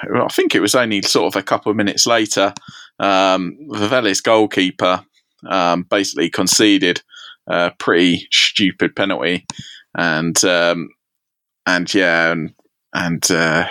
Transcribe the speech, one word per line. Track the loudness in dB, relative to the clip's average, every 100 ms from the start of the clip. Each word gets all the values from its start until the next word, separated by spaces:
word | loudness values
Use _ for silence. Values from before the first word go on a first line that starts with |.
I | -4 -2 0
think | 0 0
it | 0
was | 2
only | 0 0 -2
sort | 0 0 0
of | -2
a |
couple | -2 -2 -2
of | -2
minutes | -2 0 0
later, | 2 0 0 -2 -2 -16 -20 -20 -4
um, | 0 2 2 2 -2 -10 -12
the | -4 0
Vélez | 0 0 0
goalkeeper, | 2 2 2 0 -2 0 0 0 -6 _ _ _ -4
um, | 0 0 0
basically | 0 -2 -2 -2 -4
conceded | -2 -2 2 4 4 2 -2 -6 -20 -20 -20 -4
a | -2 -2 -2
pretty | 0 2 4 0 -2
stupid | 0 0 0 -2 0 -4 -2
penalty, | -2 -2 -2 -4 -6 -16 -18 -20 _
and, | -4 -2 0 -2 0 2
um, | 2 2 0 -6 _ _ _ _ _ _ _ -2
and | -2 0
yeah, | 0 2 2 0
and, | -2 -6 -12 _ _ _ -6
and, | -4 -2 0
uh, | 0 2 0 -2